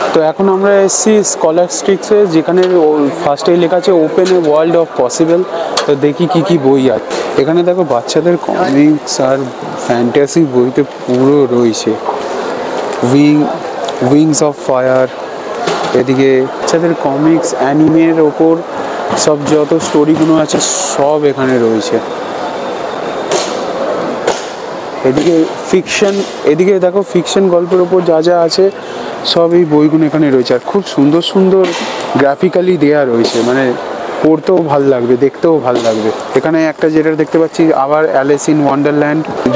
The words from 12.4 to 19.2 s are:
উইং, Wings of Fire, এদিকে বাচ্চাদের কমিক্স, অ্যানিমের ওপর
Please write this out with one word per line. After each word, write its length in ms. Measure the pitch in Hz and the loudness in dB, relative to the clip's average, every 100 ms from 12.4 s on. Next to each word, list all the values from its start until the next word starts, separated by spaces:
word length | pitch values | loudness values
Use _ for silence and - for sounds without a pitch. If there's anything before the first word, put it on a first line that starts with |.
| - - - - - - 123 | -6 -8 -6 -6 -6 -4 2
উইং, 240 | 139 147 151 139 - - - - - 127 | 4 4 2 0 -4 -8 -8 -8 -4 2
Wings 280 | 147 156 139 151 | 4 4 2 0
of 60 | 143 - | -2 -2
Fire, 420 | 131 131 131 127 - - - - - - - - 127 | 0 2 0 0 -4 -10 -10 -10 -6 -4 -4 -2 0
এদিকে 300 | 131 131 135 131 135 | 0 2 2 2 0
বাচ্চাদের 480 | - - 165 170 165 143 | -4 -2 0 0 -2 -2
কমিক্স, 440 | 135 156 165 - - | 0 2 2 0 -2
অ্যানিমের 560 | 131 151 156 160 165 160 151 | 0 2 4 4 2 2 2
ওপর 240 | 147 160 165 - - - - - - | 2 2 0 -4 -8 -8 -6 -4 -2